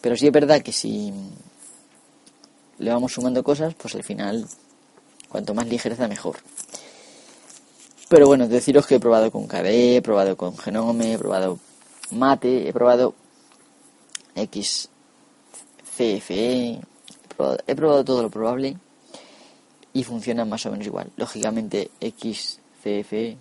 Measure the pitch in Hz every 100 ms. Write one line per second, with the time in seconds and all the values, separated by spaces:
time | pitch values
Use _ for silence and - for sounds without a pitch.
0 | 120 117 143 147 143 151 - - 110 107
1 | 104 139 98 - - _ - - _ _
2 | _ _ _ _ _ _ _ _ - 120
3 | 131 - 127 127 127 143 160 165 - 110
4 | - 104 101 110 104 - _ _ _ _
5 | _ _ - 104 104 104 117 117 117 117
6 | 117 101 85 - - - - - - -
7 | - - - - - - _ _ - -
8 | - 165 143 139 120 120 120 139 147 127
9 | 117 113 110 107 104 - 90 117 123 123
10 | 113 104 98 92 90 85 - 107 113 117
11 | 113 113 104 95 95 87 - _ _ -
12 | - 113 131 135 123 127 73 120 120 123
13 | 127 - _ _ _ _ _ _ _ _
14 | _ - _ - 110 101 101 - - _
15 | _ _ _ _ _ - - _ - -
16 | 120 101 - 92 117 254 120 - - _
17 | - - _ - 67 64 - 135 156 143
18 | 127 127 113 104 110 127 135 180 _ _
19 | _ - - - - _ _ _ _ 135
20 | 123 117 107 117 113 107 104 104 104 -
21 | 92 - 117 110 107 113 107 104 95 _
22 | 110 - 113 104 - - _ _ 104 104
23 | 104 107 113 110